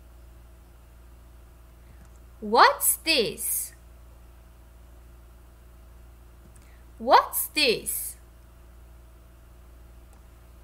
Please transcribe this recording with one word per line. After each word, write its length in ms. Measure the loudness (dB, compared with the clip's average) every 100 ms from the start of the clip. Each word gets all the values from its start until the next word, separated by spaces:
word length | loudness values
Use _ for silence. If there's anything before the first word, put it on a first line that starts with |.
| -20 -20 -20 -20 -20 -20 -20 -20 -20 -20 -20 -20 -20 -20 -20 -20 -20 -20 -20 -20 -20 -20 -20 -16
What's 560 | 0 4 6 4 -4 -4
this? 760 | -4 -2 -2 -6 -8 -8 -10 -16 -20 -20 -20 -20 -20 -20 -20 -20 -20 -20 -20 -20 -20 -20 -20 -20 -20 -20 -20 -20 -20 -20 -20 -20 -20 -20 -20 -20 -20 -20 -20 -10
What's 500 | 4 4 4 -4 -6
this? 720 | -2 -2 -2 -6 -10 -12 -16 -20 -20 -20 -20 -20 -20 -20 -20 -20 -20 -20 -20 -20 -20 -20 -20 -20 -20 -20 -20 -20 -20 -20 -20